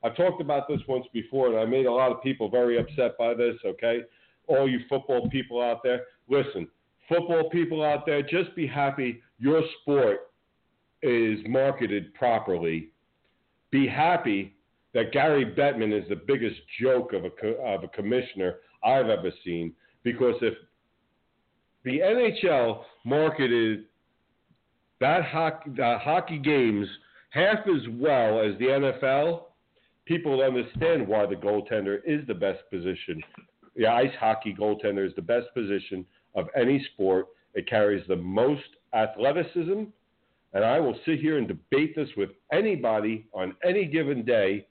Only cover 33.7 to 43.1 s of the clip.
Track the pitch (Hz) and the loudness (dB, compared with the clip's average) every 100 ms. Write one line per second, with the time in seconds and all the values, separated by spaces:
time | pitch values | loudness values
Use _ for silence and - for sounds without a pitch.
33.7 | - 110 120 135 - 110 110 107 95 104 | 0 2 4 0 0 0 0 -4 -4 -2
34.7 | 104 107 101 98 95 85 120 120 - 104 | 0 -2 -2 -2 -4 -2 -2 -2 -6 -4
35.7 | 101 - 95 90 _ _ 98 85 - 120 | -4 -4 -12 -12 _ _ -8 -4 0 2
36.7 | 139 139 _ 95 92 92 - _ 104 - | 2 -2 _ 2 2 0 -10 _ -8 -2
37.7 | 110 104 101 87 92 87 98 123 143 - | 2 2 2 -2 -4 -2 0 2 0 -6
38.7 | _ _ 117 110 110 127 156 165 180 165 | _ _ -2 -2 0 0 0 -2 -4 -2
39.7 | 202 208 _ _ _ _ _ _ 98 110 | -4 -6 _ _ _ _ _ _ 0 2
40.7 | 139 147 107 - 156 151 156 113 87 _ | 4 2 -2 -2 0 0 0 -2 -6 _
41.7 | 135 156 156 143 - 98 - _ 156 220 | 2 2 -2 -6 -4 -4 -6 _ 0 0
42.7 | 175 120 110 107 | 0 0 0 0